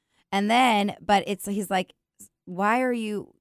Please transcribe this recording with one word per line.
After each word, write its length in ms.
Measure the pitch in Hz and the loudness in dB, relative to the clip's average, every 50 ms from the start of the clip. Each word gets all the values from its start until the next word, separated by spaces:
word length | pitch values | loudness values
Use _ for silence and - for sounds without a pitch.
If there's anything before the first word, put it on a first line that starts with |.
| _ _ _ _ _ - | _ _ _ _ _ -4
And 180 | 190 196 202 208 | -2 -2 0 2
then, 460 | 233 247 262 240 214 202 196 202 - - | 4 4 4 4 4 2 2 0 -4 -8
but 220 | - 196 208 196 - | 0 2 2 2 2
it's, 180 | - 202 - - | -2 -6 -6 -6
he's 240 | 202 202 208 190 - | -6 -4 -4 -4 -2
like, 240 | 196 185 185 _ _ _ _ _ _ _ - _ _ _ _ | -2 -2 -2 _ _ _ _ _ _ _ -20 _ _ _ _
"Why 360 | - 180 180 202 214 233 254 | -14 -6 -2 0 0 2 2
are 120 | 262 254 240 | 0 0 -2
you, 400 | 233 220 214 208 196 - - _ _ | -2 -4 -4 -6 -6 -8 -10 _ _